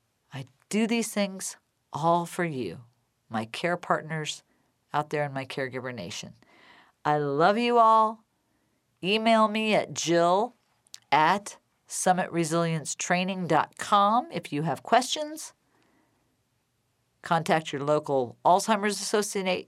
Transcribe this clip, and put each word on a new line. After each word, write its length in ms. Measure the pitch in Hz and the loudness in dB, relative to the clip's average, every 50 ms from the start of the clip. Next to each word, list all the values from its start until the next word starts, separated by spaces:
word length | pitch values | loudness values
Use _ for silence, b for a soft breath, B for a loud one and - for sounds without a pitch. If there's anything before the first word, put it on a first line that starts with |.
| _ _ _ _ _ _ - | _ _ _ _ _ _ -16
I 140 | 135 135 - _ _ _ _ | -14 -14 -16 _ _ _ _
do 160 | - 214 226 | 0 0 2
these 260 | 202 233 233 214 - - | 2 0 0 -2 -2 -2
things 460 | 208 202 196 190 190 - - - - _ _ _ _ _ _ - | -4 -4 -4 -4 -8 -10 -12 -12 -14 _ _ _ _ _ _ -6
all 320 | 143 151 170 170 170 170 | -2 2 2 2 2 0
for 200 | 165 - - 175 | -2 -4 -4 -4
you, 340 | 170 147 127 113 87 80 131 120 - _ _ _ _ _ _ _ _ | -4 -4 -6 -6 -8 -8 -12 -16 -20 _ _ _ _ _ _ _ _
my 160 | 113 110 113 | -8 -8 -6
care 320 | 113 - - - 170 175 | -8 -8 -6 -4 -2 -4
partners 640 | 175 - - 180 151 - 151 160 156 151 147 - - - _ _ _ _ _ _ _ _ _ - | -4 -2 -2 -2 -2 -2 -6 -8 -6 -6 -8 -10 -12 -16 _ _ _ _ _ _ _ _ _ -4
out 160 | 143 147 151 | -4 -4 -2
there 140 | - 147 147 | -4 -4 -4
in 100 | 143 135 | -4 -6
my 100 | 135 135 | -8 -10
caregiver 500 | - - 143 135 131 117 131 117 127 123 | -8 -6 -6 -6 -6 -6 -8 -8 -8 -10
nation. 380 | 117 87 95 107 - - - - _ b b b b b b b b b b b b - | -10 -10 -10 -12 -12 -14 -16 -18 _ b b b b b b b b b b b b -2
I 140 | 147 151 151 | 0 0 0
love 400 | 147 143 139 143 165 185 208 226 | 0 0 2 4 4 4 4 4
you 200 | 240 240 240 233 | 2 4 6 6
all. 460 | 226 220 220 220 220 220 226 - _ _ _ _ _ _ _ _ _ _ _ _ _ _ _ _ - | 6 8 6 6 4 2 -2 -6 _ _ _ _ _ _ _ _ _ _ _ _ _ _ _ _ -2
Email 440 | 180 208 220 220 226 226 220 214 214 | -2 0 0 2 4 4 4 4 2
me 260 | 208 220 220 214 208 | 2 -2 0 2 2
at 180 | 160 - - 143 | 2 0 -2 -4
Jill 640 | - - 156 170 170 170 175 180 196 226 - - _ _ _ _ _ _ _ - - _ _ 139 | -6 -2 2 4 4 4 4 4 2 0 -2 -6 _ _ _ _ _ _ _ -20 -20 _ _ 2
at 440 | 147 156 165 185 202 202 - - - _ _ _ _ _ | 4 4 4 2 2 -2 -8 -16 -18 _ _ _ _ _
summit 460 | - - - - 185 185 180 180 - - | -12 -10 -2 0 2 2 2 -2 -2 -2
resilience 640 | 170 170 147 165 170 170 165 160 160 165 - - | -2 -2 0 0 0 0 0 -2 -4 -6 -8 -8
training 520 | - - - 180 175 185 185 196 185 180 | -8 -4 -2 0 0 0 -2 -4 -6 -2
dot 300 | 160 165 147 - - _ - | 0 2 2 2 0 _ -14
com 480 | - - 214 202 202 202 220 247 247 339 - | -4 0 2 4 4 4 2 2 0 -2 -8
if 200 | 170 - - 151 | -10 -8 -6 -6
you 100 | 143 160 | -4 -2
have 200 | 165 131 - - | -2 -4 -4 0
questions. 680 | - 233 240 254 - - 311 302 302 311 320 - - - _ _ _ _ _ _ _ _ _ _ _ _ _ _ _ _ _ _ _ _ _ _ _ _ _ _ _ _ _ _ _ _ _ - | 2 2 2 2 0 -4 -6 -6 -8 -10 -12 -14 -16 -18 _ _ _ _ _ _ _ _ _ _ _ _ _ _ _ _ _ _ _ _ _ _ _ _ _ _ _ _ _ _ _ _ _ -4
Contact 500 | - 170 160 156 - 175 160 160 - - | 0 0 0 2 2 2 2 2 -2 -6
your 100 | 139 143 | -4 0
local 540 | 143 151 151 151 - 143 135 123 113 - _ - | 0 0 0 0 0 0 0 0 -2 -6 _ 2
Alzheimer's 560 | 151 175 202 196 - 220 202 202 208 202 202 | 4 4 4 4 0 0 0 0 -2 -4 -4
Associ-, 680 | - - - 208 202 202 - 202 185 185 180 - - | -4 -2 0 0 0 -2 -4 -4 -2 -2 -2 -4 -6